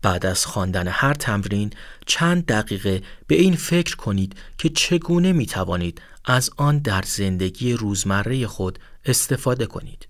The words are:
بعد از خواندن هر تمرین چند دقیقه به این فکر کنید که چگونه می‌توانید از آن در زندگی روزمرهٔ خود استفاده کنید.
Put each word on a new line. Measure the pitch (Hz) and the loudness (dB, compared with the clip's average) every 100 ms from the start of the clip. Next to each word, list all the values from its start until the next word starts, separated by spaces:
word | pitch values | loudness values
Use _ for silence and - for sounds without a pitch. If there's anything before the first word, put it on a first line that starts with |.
بعد | 104 90 95 | 2 2 0
از | 90 - | 0 -2
خواندن | - 92 92 90 | -2 -2 -2 -2
هر | 90 135 | 0 2
تمرین | 143 - 104 98 101 104 - - - - | 0 0 -2 0 -2 -2 -6 -18 -18 -4
چند | - 170 175 165 | 0 2 2 2
دقیقه | 110 110 98 98 95 - - - | 0 0 -2 0 -2 -4 -18 0
به | |
این | 160 185 170 | 6 6 4
فکر | - 170 170 - | 2 0 0 -4
کنید | - 98 95 - - - | -2 0 0 -4 -16 -4
که | 160 | -2
چگونه | 151 - 175 165 175 180 | 0 2 0 2 2 4
می‌توانید | 175 117 - 92 90 87 - - - | 4 2 -2 -2 0 -2 -6 -18 -12
از | - 127 127 - | 0 2 2 0
آن | 143 147 | 2 2
در | 143 95 95 | 2 -2 -2
زندگی | - 98 92 92 - 123 | -2 0 0 -2 -2 -2
روزمرهٔ | 120 107 98 98 98 104 131 113 | 0 0 -2 0 0 0 -2 -2
خود | - 95 - - - | -2 -4 -4 -16 -8
استفاده | - 127 - 135 - 127 117 | 0 0 2 0 0 0 -2
کنید. | - - - - | -6 -14 -16 -18